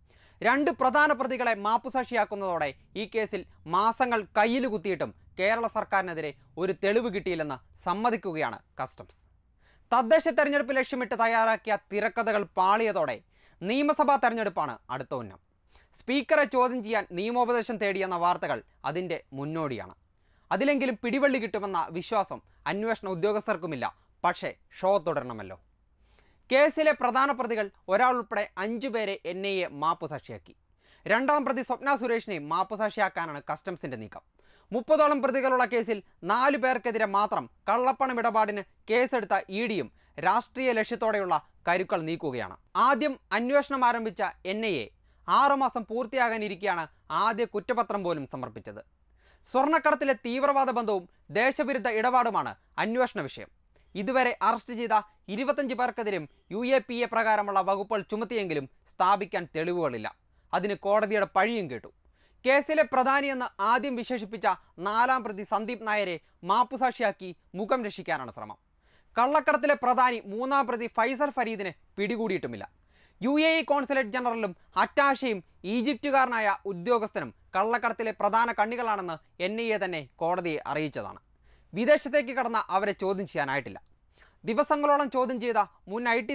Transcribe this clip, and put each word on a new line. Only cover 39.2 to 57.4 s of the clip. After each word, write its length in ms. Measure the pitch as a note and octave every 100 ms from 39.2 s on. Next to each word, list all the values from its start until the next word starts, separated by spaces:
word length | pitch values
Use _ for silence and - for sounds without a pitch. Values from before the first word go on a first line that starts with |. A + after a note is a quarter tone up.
| F#3+ G3 - G3
ഇ 40 | A#3
ഡിയും 180 | G3+ A#2 _ _ - E3+
രാഷ്ട്രീയ 420 | A3 - - C4 A3+
ലക്ഷ്യത്തോടെയുള്ള 560 | G#3+ A#3+ A3+ G#3 F#3 D#3 - _ -
കരുക്കൾ 300 | F3+ F#3 F#3+ D#3+
നീക്കുകയാണ്. 480 | E3 D#3 B2 F#2+ F#2+ _ F3+ A#3+
ആദ്യം 260 | C4 D4 C4 - G3+
അന്വേഷണം 440 | B3 C#4+ C#4 C4+ A#3+
ആരംഭിച്ച 340 | A#3+ A3 F3 F#3 - F#3
എൻ 80 | G#3 A3+
ഐ 40 | D3+
എ 20 | G#2 _ _ _ -
ആറുമാസം 540 | G3+ C#4 C#4 C4 B3 G#3
പൂർത്തിയാകാനിരിക്കെയാണ് 960 | A3+ A#3+ C4 A#3+ A3 G#3 F#3 G3 F3 D#3 _ - D#3+
ആദ്യ 200 | G#3 A3 A3+
കുറ്റപത്രം 460 | G3+ F3 A#3+ A3 G3+ F3
പോലും 180 | D#3+ C3+
സമർപ്പിച്ചത്. 500 | C#3 A#2+ A2 A2 G#2 - _ _ _ _ _ -
സ്വർണ്ണക്കടത്തിലെ 640 | B3+ C#4+ D#4+ D4+ D#4 C#4 B3+
തീവ്രവാദ 460 | A#3+ B3+ C#4+ C#4 C4+ A#3+
ബന്ധവും 260 | A3 G3 F3 _ - E3
ദേശവിരുദ്ധ 500 | B3+ C#4 C4+ C4 A#3 A3
ഇടപാടുമാണ് 540 | B3 B3+ A#3 F#3 B2+ F#2+ _ -
അന്വേഷണ 380 | F#3+ A#3+ B3 G3+ C#3
വിഷയം. 220 | - G2 _ _ _ _
ഇതുവരെ 380 | F#3 G3+ C4 B3 - G3+
അറസ്റ്റ് 280 | A3+ - A#3
ചെയ്ത 160 | A#3 G#3+ G3+ _ -
ഇരുപത്തഞ്ച് 400 | A3 C4 D4 C4+ A#3+
പേർക്കെതിരെയും 460 | B3 A3 G#3+ F#3+ D3 _ -
യു 80 | G3 B3 C4+
എ 20 | -
പി 100 | A#3
എ 20 | A#3
പ്രകാരമുള്ള 460 | A3+ A3 G#3+